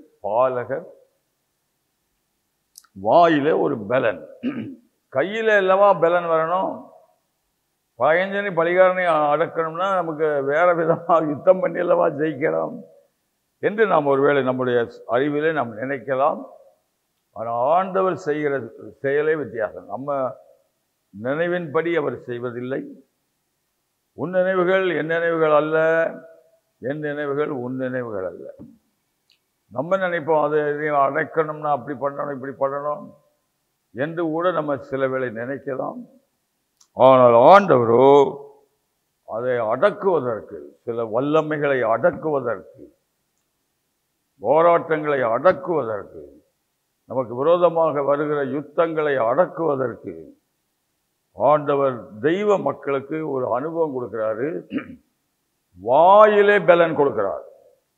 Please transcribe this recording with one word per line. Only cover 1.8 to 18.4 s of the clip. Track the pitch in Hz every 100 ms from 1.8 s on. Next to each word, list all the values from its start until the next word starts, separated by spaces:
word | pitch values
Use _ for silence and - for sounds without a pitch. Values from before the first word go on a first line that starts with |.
| _ _ _ _ _ _ _ _ _ - _ 95
வாயிலே | 104 156 170 147 147
ஒரு | 196 165 127
பலன். | 101 131 117 87 - - 247 269 147 - _ _ _ 131
கையில | 180 220 220 208
அல்லவா | 190 190 202
பலன் | 175 165 175 170
வரணும்? | 160 160 185 180 - - - _ _ _ _ _ _ _ _ _ -
பகைஞனை, | 135 170 196 202 202 170
பழிகாரனை | 170 180 185 185 175 156 147
அடக்கணும்னா | 151 175 160 160 165 196
நமக்கு | 185 165 151 156 147
வேற | 135 151 180
விதமா | 170 160 165 185 165 151
யுத்தம் | 147 190 185
பண்ணி | 175 170
அல்லவா | 175 175 170
ஜெயிக்கலாம் | 143 160 135 156 160 160 - - - _ _ _ _ _ _
என்று | 165 214 202
நாம் | 165 143
ஒருவேளை | 135 143 143
நம்முடைய | 127 127 123 120 117 - -
அறிவிலே | 120 147 147 160
நாம் | 151 117 104
நினைக்கலாம். | 131 139 143 131 151 202 - - _ _ _ _ _ _ _ 101
ஆனா | 117
ஆண்டவர் | 120 135 175 190 190 185 151
செய்கிற | 151 151